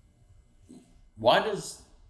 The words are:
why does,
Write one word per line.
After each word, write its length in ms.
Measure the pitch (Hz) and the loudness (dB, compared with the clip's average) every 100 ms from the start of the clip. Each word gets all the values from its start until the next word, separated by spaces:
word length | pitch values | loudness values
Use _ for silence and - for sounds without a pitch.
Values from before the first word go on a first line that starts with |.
| - _ - - - - - - - - - - | -20 _ -20 -20 -20 -20 -20 -20 -20 -20 -20 -2
why 240 | 113 180 | 2 4
does, 420 | 214 185 - - - - - | 2 -4 -8 -16 -20 -20 -20